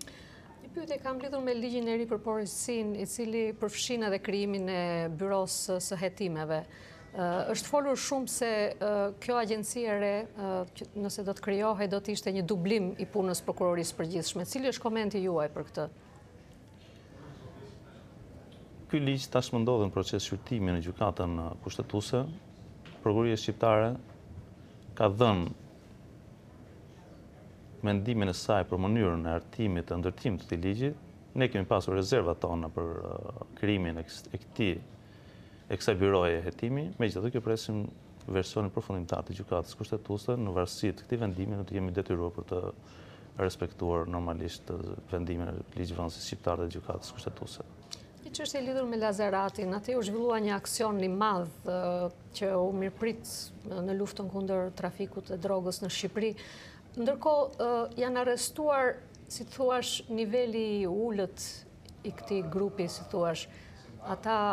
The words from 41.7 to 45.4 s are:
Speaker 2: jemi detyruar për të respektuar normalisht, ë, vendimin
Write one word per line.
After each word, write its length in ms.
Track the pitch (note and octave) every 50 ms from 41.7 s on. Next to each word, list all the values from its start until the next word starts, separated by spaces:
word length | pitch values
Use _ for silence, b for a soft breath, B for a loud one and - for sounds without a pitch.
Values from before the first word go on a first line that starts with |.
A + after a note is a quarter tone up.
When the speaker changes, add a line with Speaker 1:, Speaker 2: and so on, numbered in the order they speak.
| G2 G2
Speaker 2:
jemi 160 | F#2+ F2+ F2+
detyruar 380 | G2 F#2+ - F#2 E2+ F2 F2 - -
për 100 | - - F#2
të 80 | F2+ F#2 F#2 - - B B B B B B B B B B B - G2
respektuar 680 | F#2 - - F#2 F2 - - F2+ F2 E2+ E2 E2 E2+
normalisht, 600 | F2+ F2 E2+ E2+ E2 E2 E2 F2 - - - -
ë, 260 | F2 F2 - F#2 F#2 - - -
vendimin 400 | F#2 F2 F2 E2+ F2 E2+